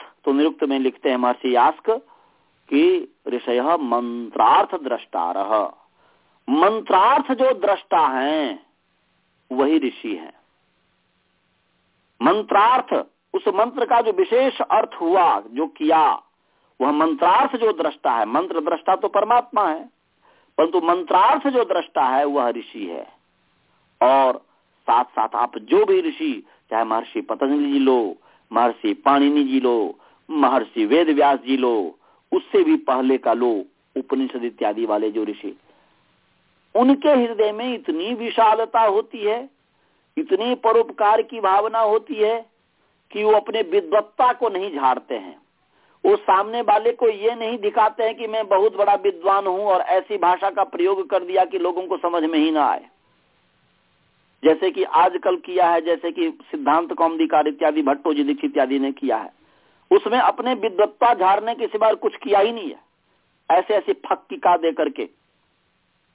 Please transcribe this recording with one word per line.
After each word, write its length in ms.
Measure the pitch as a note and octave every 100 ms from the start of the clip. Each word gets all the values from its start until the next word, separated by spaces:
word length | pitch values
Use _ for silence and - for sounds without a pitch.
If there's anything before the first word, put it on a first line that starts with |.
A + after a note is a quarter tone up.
| - _
तो 80 | -
निरुक्त 300 | C#3 D#3 D3+
में 160 | C#3+ C3+
लिखते 300 | C3 - C#3+
हैं 80 | B2
महर्षि 380 | B2 B2 B2+
यास्क 340 | A#2+ C#3 - - A3+ - _ _ _ _ _ -
कि 460 | C#3+ F3 F3+ C#3 _ -
ऋषयः 500 | A#2+ - B2 C#3+ E3+
मंत्रार्थ 1000 | B2+ A#2+ A#2+ A#2+ A2+ - A2+ E3 -
द्रष्टारः, 960 | F3+ C3 A#2 - F2+ E2+ F#2 G2 A2 D#2 - _ _ _ _ _ _ -
मंत्रार्थ 800 | D3 F#3+ A3 - F#3+ G#3+ C#4+ C4
जो 220 | A#3+ C4
दृष्टा 540 | G#3+ G3+ F#3+ - F3 C#3+
हैं 580 | C3 C#3 D#3 C3 F2+ _ _ _ _ _ _ _ _ -
वही 260 | B2+ C#3 D#3+
ऋषि 380 | C3 - A2+
हैं। 180 | F2+ D2+ - _ _ _ _ _ _ _ _ _ _ _ _ _ _ _ _ _ -
मंत्रार्थ, 840 | C3+ G#3 - G3 A3 B3+ - - - _ _
उस 140 | F#3 A3
मंत्र 380 | F#3+ A#3 B3
का 160 | A#3 A#3+
जो 100 | A3+
विशेष 500 | F#3 F3+ A#3+ C4 -
अर्थ 280 | - G#3+ - -
हुआ, 380 | E3 F#3+ E3 G2+
जो 280 | G#2+ A#2+ D#3
किया, 560 | - D#3 D#3+ C#3+ - - _ _ _ _ -
वह 100 | C3
मंत्रार्थ 640 | D3 D#3+ C#3+ F3 G#3+ C4+
जो 160 | A3+ A3+
दृष्टा 400 | E3 D#3 - C3+
है। 140 | A#2
मंत्र 360 | G#2+ C#3 F3+ E3
दृष्टा 340 | D#3 E3 -
तो 120 | F#3 G3+
परमात्मा 600 | G3+ G#3+ B3 B3 G#3 F#3
है, 200 | D#3+ A#3+ _ _ _ _ _ _ -
परंतु 240 | D#3+ F3+
मंत्रार्थ 680 | E3 F3 D#3+ F#3 F#3+ - C#4
जो 160 | B3+
दृष्टा 400 | F#3+ F3+ - D#3
है 220 | C3 C3
वह 240 | D3 C#3+ A#2+
ऋषि 360 | A#2 G2+ A2+
है। 280 | F#2 D2 - _ _ _ _ _ _ _ _ -
और 360 | - C3+ C4 - _ _ _ _
साथ 220 | - A#2
साथ 260 | B2+ - A2+
आप 220 | G#2+ B2 A2+
जो 280 | G#2+ F#3
भी 160 | G3+ F#3
ऋषि, 460 | E3 C#3 D#3 G#2+ - _ -
चाहे 140 | A2
महर्षि 380 | A2+ A2+ A#2 A2
पतंजलि 500 | G2 A2 C#3 D3 C#3+
जी 80 | C#3
लो, 360 | C3+ B2+ G2+ E2 _ _ -
महर्षि 400 | A2+ A#2+ A2 A2
पाणिनि 500 | F#2+ C#3 C#3 C#3+ D3
जी 160 | C3+ C3
लो, 360 | B2 A#2 F2+ - _ _ -
महर्षि 560 | D#3 C3 C3 G#2+ A#2
वेद 240 | G#2+ D3+ D#3+
व्यास 300 | C#3+ C#3+ C3+
जी 180 | B2+ C3
लो, 400 | B2 A2 E2+ - _ _ -
उससे 300 | F#4 - G4+
भी 120 | D#3
पहले 420 | D#3 - C3 C3 C3
का 160 | B2
लो, 300 | A#2 B2 G#2 F#2 _ _ C3+
उपनिषद 460 | C3+ C3+ C3 B2+
इत्यादि 420 | A#2+ G#2+ A2 G#2
वाले 260 | A2+ G#2+ G#2+
जो 120 | A2
ऋषि, 360 | G#2 G#2 G2 F#2+ _ _ _ _ _ _ _ _ _ _ _
उनके 340 | G#3 B3+ C#4 D4+
हृदय 420 | C4 A#3 G#3+ G#3+
में 220 | G#3+ B3
इतनी 400 | A3+ F3+ D#3 G#3
विशालता 680 | A#3 A3+ A3 A3 A3 A3+ A#3
होती 360 | A3 G3+ G#3+ A#3
है, 320 | G#3 A#3 C4+ _ _ _ _ _ _ -
इतनी 380 | - F#3+ A#3+
परोपकार 640 | B3+ A3 A3+ A3+ - G#3 A3+
की 180 | A3+ A#3
भावना 400 | G3 G3 A3 A3+
होती 360 | G#3+ A3 G#3+
है 340 | G#3+ G#3+ A3+ A3+ _ _ _ _ _ _
कि 120 | G#4
वो 80 | G#4+
अपने 300 | G#3 A4+ A3+
विद्वत्ता 720 | F3+ G#3 D#3+ G3+ - - B3
को 160 | A#3+ A3+
नहीं 260 | F#3 G3
झाड़ते 400 | C#3+ C3+ B2+ -
हैं। 260 | A#2 F2+ - _ _ _ _ _ _
वो 100 | -
सामने 460 | G4+ - F#3+ G#3 A#3+
वाले 300 | G#3+ G#3 A#3
को 180 | A#3 A#3
ये 260 | G3+ A3
नहीं 220 | A#3 A3+ A#3
दिखाते 460 | G3+ A#3 G#3+ A3+
हैं 120 | A3+
कि 120 | A3+ A3+
मैं 200 | A3 G3+
बहुत 280 | F#3+ G#3+
बड़ा 180 | G3 G3+
विद्वान 540 | G3+ G3 E3+ F#3+ G3 G3
हूं 180 | F#3
और 160 | G#3 F3+
ऐसी 360 | - F#3 F#3 G3+
भाषा 320 | F3+ F3+ G3
का 140 | G3
प्रयोग 460 | F#3+ F3 F3+ G3 D#3+
कर 140 | F#3+
दिया 220 | F3 F#3+
कि 140 | F3 F#3+
लोगों 280 | F3 F3+ F#3
को 100 | F3
समझ 260 | F3 E3+
में 160 | D#3+ D#3
ही 120 | D#3+
ना 140 | D#3
आए, 240 | C3 D#2 - _ _ _ _ _ _ _ _ _ _ _ _ _ _ _
जैसे 280 | D3+ D#3+ F#3
कि 120 | F#3+
आजकल 520 | - D#3 F3+ F3 G3
किया 340 | F3+ F3+ F3+ F3
है, 120 | E3+
जैसे 300 | D#3+ E3 E3+
कि 180 | E3 E3
सिद्धांत 640 | - - D#3 C#3+ D#3 E3
कौमुदीकार 540 | E3 E3+ E3 D#3+ D#3+ D3+
इत्यादि 340 | C#3+ D#3+ D3+
भट्टो 320 | C3+ C#3 E3
जी 100 | D3
दीक्षित 280 | C#3+ C#3 C#3+
इत्यादि 280 | C#3+ C3 C3+
ने 120 | C3+
किया 260 | C3+ C3 A2
है। 160 | F#2 _ _ _ _ _ -
उसमें 280 | G3+ G#3 B3
अपने 340 | G3+ F#3 A#3+
विद्वत्ता 600 | B3 F#3 F#3 G#3 - A#3+
झाड़ने 420 | G#3 F#3 G3+ A3
के 120 | A#3 A3
सिवा 260 | G#3+ A3
कुछ 220 | G3+ G#3+
किया 240 | - - G3+
ही 120 | A3
नहीं 180 | A#3 D#3
है, 100 | - _ _ _ _ _ _ -
ऐसे 220 | F3 -
ऐसे 200 | G#3 G3+
फक्किका 640 | F#3+ - - - - F3+ F3
दे 140 | E3
करके। 380 | D#3+ D3 C3 G#2 _ _ _ _ _ _ _ _ _ _